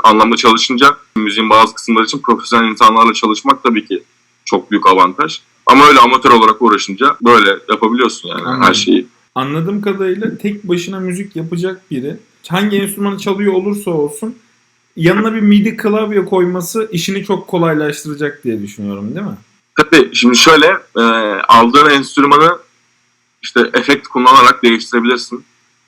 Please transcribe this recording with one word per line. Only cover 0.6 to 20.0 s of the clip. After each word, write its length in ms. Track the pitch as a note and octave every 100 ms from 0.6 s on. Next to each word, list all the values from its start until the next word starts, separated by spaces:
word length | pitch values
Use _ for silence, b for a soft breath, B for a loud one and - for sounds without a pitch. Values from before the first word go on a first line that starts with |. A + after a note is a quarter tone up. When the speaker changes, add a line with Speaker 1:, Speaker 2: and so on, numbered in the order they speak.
| - B2 C#3 C#3 _ A2
Speaker 1:
müziğin 340 | G#2+ G#2 A2
bazı 260 | A2 A2 -
kısımları 300 | - A2+ G#2+
için 140 | -
profesyonel 520 | - A#2 - A#2 A2+
insanlarla 420 | G#2+ A#2 A2+ A#2
çalışmak 500 | - G#2+ G#2+ C#3 C3+
tabii 220 | B2+ A2 -
ki 180 | F2+ - _ _ _ -
çok 260 | G2 -
büyük 160 | G#2 F#2+
avantaj. 520 | F#2+ F2+ F2+ D#3+ - _ _ -
Ama 220 | C3 D3
öyle 120 | C#3
amatör 320 | A#2+ B2+ C3+
olarak 300 | A#2 A2 G#2
uğraşınca 540 | A#2 G2+ - G2 C3+ D3
böyle 380 | A#2 A#2 G2 G2 -
yapabiliyorsun 600 | G#2+ A2 A#2+ A#2 - F2
yani 120 | F2
Speaker 2:
Anladım. 220 | F2 E2+
Speaker 1:
her 100 | F#2+
şeyi. 340 | F2+ - - - _ _ B2+
Speaker 2:
Anladığım 460 | C3+ D3+ E3 G3+
kadarıyla 560 | G3+ G3 F#3+ F#3+ A3 -
tek 260 | G#3 G#3
başına 360 | F3+ F3 E3+ G3
müzik 360 | F#3 F3+ G3+ D#3+
yapacak 560 | E3 F3 F#3 F#3 _
biri 260 | C#3 C3+ - _ _ -
hangi 300 | F3 G#3 G3
enstrümanı 400 | G3 G3+ G3+ F#3+
çalıyor 360 | G#3 G3 G3+
olursa 380 | F#3 G3 G#3 F#3
olsun 440 | D#3+ D3 - A3 B3 _ _ _ _ _ -
yanına 400 | E3 G3+ A3 A3
bir 60 |
midi 360 | G#3 G#3 G#3+ A3
klavye 480 | G#3+ G#3+ G#3+ G3+ F3+
koyması 640 | F#3+ F3+ F3+ E3+ A3+ A3
işini 340 | E3+ F3 G3 G3
çok 220 | F#3 -
kolaylaştıracak 960 | F3+ E3 D#3 D3+ D3 D3+ C#3+ D3 C#3+
diye 180 | B2 A2
düşünüyorum, 540 | G2+ - G2+ G2 G#2 D#3+
değil 100 | G#3
mi? 120 | G2+ _ _ _ -
Speaker 1:
Tabii, 340 | D3+ D#3+